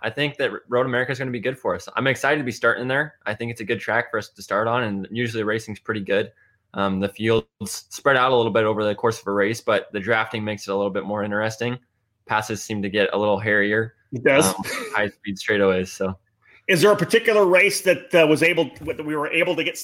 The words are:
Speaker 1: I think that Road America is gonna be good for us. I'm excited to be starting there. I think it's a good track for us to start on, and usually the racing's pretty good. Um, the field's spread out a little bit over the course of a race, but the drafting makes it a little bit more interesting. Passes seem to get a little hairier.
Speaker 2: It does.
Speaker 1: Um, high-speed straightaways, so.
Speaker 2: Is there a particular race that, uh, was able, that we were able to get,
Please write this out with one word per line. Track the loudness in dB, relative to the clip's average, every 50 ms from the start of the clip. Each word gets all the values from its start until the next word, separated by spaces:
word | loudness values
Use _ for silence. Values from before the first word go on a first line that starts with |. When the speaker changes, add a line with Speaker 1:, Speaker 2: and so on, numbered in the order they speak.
Speaker 1:
I | -8 -6
think | -4 -2 -4 -4 -2 -2
that | -2 -2 -2 -6 -6 -2
Road | 0 0 0
America | 0 0 -2 -2 -2
is | -4 -6
gonna | -6 -6
be | -6 -4
good | -4 -6 -6
for | -4 -4 -4 -4
us. | -4 -6 -6 -6
I'm | -2 0 0
excited | 0 0 0 0 0 0
to | -2
be | -4
starting | -4 0 0 0 0 0 -2 -2
there. | -2 -2 -2 -4 -8 _ _
I | -8 -6
think | -6 -6 -8
it's | -8 -8
a | -6
good | -4 -4 -4
track | -2 0 0 0 0 -2
for | -4 -6
us | -6 -8
to | _ -20
start | -6 -2 -2 0 0
on, | 0 0 0
and | -2 -2 -4 -6 -8 -8
usually | -6 -4 -4 -4 -4 -4
the | -2
racing's | -2 -2 -4 -6 -8 -12 -10
pretty | _ -6 -6 -6
good. | -2 0 0 0 0 -2 -8 _ _ _ _ _ _ _ -4
Um, | -2 -2 0 0 0
the | -2 -4
field's | -4 -2 0 2 2 2 0 _ _ _ -12 -10 -10 -12 -14 _
spread | -18 -2 2 2 4
out | 4 4 4
a | 4
little | 4 2 4
bit | 2 2 2
over | 2 2 0 0
the | -2 -2
course | 0 -2 -2 -2 -2
of | -4 -2
a |
race, | 0 2 2 2 0 -2
but | 0 0 0 0 0 -4
the | -8 -6
drafting | -2 0 0 0 0 -2 -4 -4
makes | -4 -4 -6 -6 -4
it | -4
a | -2
little | 0 0 0
bit | -2 -4 -4
more | -4 -4 -4
interesting. | -4 -2 -2 -2 -2 -2 -4 -4 -6 -6 -6 -8 -12 _ _ _ _ _ _ _ _
Passes | -2 -2 -2 -2 -2 -6 -8 -6
seem | -6 -6 -6
to | -4 -2
get | 0 2 2 2
a | 2 0
little | 2 2 0 0
hairier. | 2 2 2 2 2 2 2 0 -2 -2 -8 _ _ _
Speaker 2:
It | -10 -2 2
does. | 4 4 6 4 4
Speaker 1:
Um, | 0 -2 -6 -8 -8 -8 -8 -6
high-speed | -4 -2 -2 -2 -6 _ -10 -10 -10 -8
straightaways, | -2 0 2 4 4 4 2 2 -2 -6
so. | -6 -6 -6 -6 -6 -8 _ _ _ _ _ _ _ _ _ 0
Speaker 2:
Is | 2 4
there | 6 6
a | 4
particular | 4 2 2 2 2 4 4 4 4 6
race | 6 6 6 4 4 2 2
that, | 2 2 2 2 0 2 4
uh, | 6 6
was | 6 6 4
able, | 4 2 2 2 -2 -2 -6 -10
that | -8 -8 -8 -6 -6
we | -4 -4
were | -4 -4 -2
able | 0 0 0 0 0
to | -2 -2
get, | -4 -6 -8